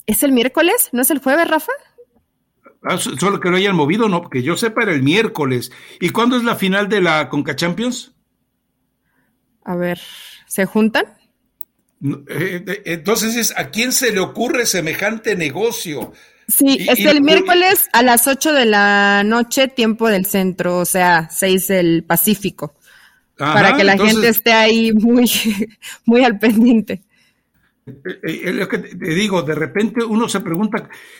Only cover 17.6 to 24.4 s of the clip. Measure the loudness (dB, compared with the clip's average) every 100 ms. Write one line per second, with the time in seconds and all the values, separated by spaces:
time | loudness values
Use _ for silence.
17.6 | 4 2 2 2 4 2 2 0 0 2
18.6 | 2 4 4 2 2 2 2 0 0 0
19.6 | 0 0 0 2 2 0 0 -2 -2 -2
20.6 | -2 -2 0 2 2 2 0 -2 0 0
21.6 | 2 0 2 2 0 0 0 0 -4 -8
22.6 | -14 _ _ -20 _ _ _ -6 0 4
23.6 | 4 4 4 4 4 4 2 2